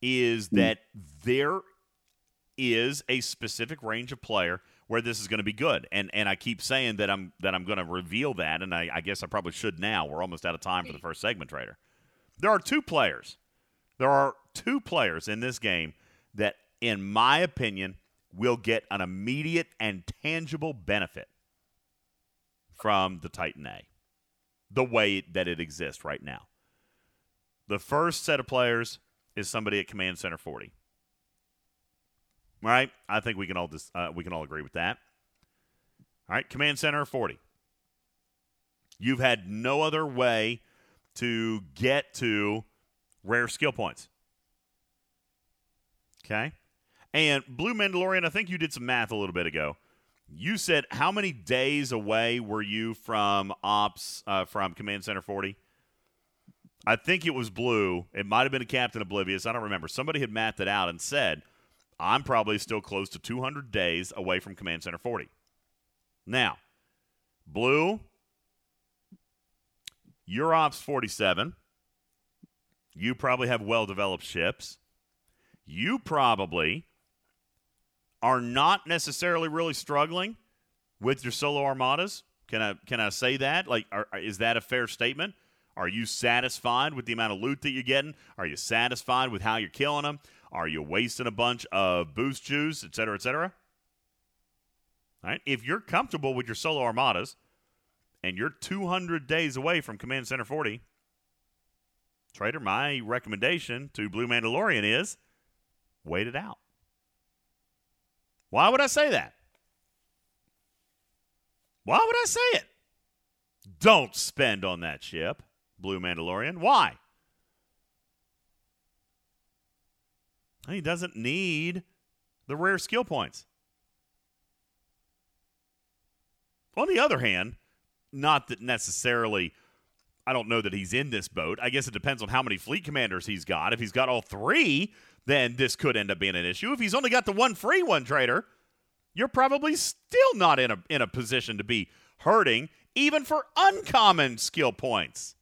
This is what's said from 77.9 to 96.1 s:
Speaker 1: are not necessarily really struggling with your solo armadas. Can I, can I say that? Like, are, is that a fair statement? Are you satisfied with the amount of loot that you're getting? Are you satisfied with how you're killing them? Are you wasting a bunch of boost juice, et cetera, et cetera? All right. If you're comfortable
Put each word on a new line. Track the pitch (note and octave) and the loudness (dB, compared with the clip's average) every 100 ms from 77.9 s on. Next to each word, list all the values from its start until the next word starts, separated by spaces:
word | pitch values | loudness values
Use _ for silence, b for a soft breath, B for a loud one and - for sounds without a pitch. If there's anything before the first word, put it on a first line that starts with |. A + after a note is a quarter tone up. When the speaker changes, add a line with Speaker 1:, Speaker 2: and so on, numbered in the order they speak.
| _ _ _ | _ _ _
Speaker 1:
are | A#2 B2+ | 2 2
not | A#2+ B2+ D3+ G3 D#3 | 2 2 4 4 0
necessarily | E3+ D3+ C#3+ F3 E3+ E3 | -2 -2 -4 0 0 0
really | D#3 E3 | -2 -2
struggling | C#3+ - D3 D3+ E3+ F#3+ A3+ _ _ _ _ _ _ | -4 -2 0 0 0 -6 -8 _ _ _ _ _ _
with | A2 C3+ | -2 -2
your | B2 | -2
solo | A2+ D3 C#3+ | -4 -2 0
armadas. | C#3 C3 B2+ C#3+ F#3+ - - _ _ | 0 0 0 0 -2 -6 -18 _ _
Can | A2+ | -2
I, | A2 G2 - | -2 -4 -6
can | B2 | -2
I | G#2+ | 0
say | - B2+ C3+ | 0 0 2
that? | C3+ D#3+ F#3+ | 0 0 0
Like, | A#2+ G#2 | -2 -2
are, | G2 G#2+ G2 | -6 -6 -6
is | F#2+ F#2+ | -8 -2
that | A2+ A#2 | 2 2
a | |
fair | - B2+ A#2 | 0 -2 -2
statement? | - A#2 C#3 F#3+ - _ _ _ - | 0 -2 -2 -8 -8 _ _ _ -6
Are | F2+ | -4
you | G#2 | -4
satisfied | A2+ - B2 A#2+ B2+ - B2 A#2+ D3 | -6 -2 2 2 2 -2 0 2 2
with | C#3+ A#2 | -2 -6
the | |
amount | A2+ A2+ | -2 -2
of | G2 | -2
loot | A#2 C#3 | -4 -4
that | D3 | -4
you're | C3 | -4
getting? | B2 C3+ D3 D3+ b - | 0 0 0 -10 b -8
Are | F2+ | -6
you | C#2+ | -6
satisfied | - A2+ A#2+ B2 - B2+ C3 | -2 0 2 -2 0 0 2
with | G#2 | -2
how | G#2 A2+ | 0 0
you're | G2 | -2
killing | - C#3 D3 | -2 -2 0
them? | D3 D3 b b b | -4 -6 b b b
Are | - D#2+ | -6 -4
you | D#2 | -4
wasting | D2 F2 A#2+ - B2 | -2 -2 -2 -2 -6
a | |
bunch | G#2 A#2+ A#2+ - | 0 0 0 -4
of | F#2+ F#2+ F2+ E2 C#2+ | 0 2 2 0 -2
boost | C3 C3 | -4 -4
juice, | - C#3+ D3+ D3+ | -4 -2 -2 -6
et | - - | -12 -6
cetera, | A2 | -4
et | G2+ | -4
cetera? | B2 C#3+ F3+ - _ _ _ _ _ _ _ _ _ _ _ _ _ _ _ _ | -4 -2 -4 -8 _ _ _ _ _ _ _ _ _ _ _ _ _ _ _ _
All | - | -8
right. | A#2+ - | -6 -4
If | C3 | -4
you're | A#2+ F#3+ | -2 -6
comfortable | - E3+ C4+ | 0 -2 0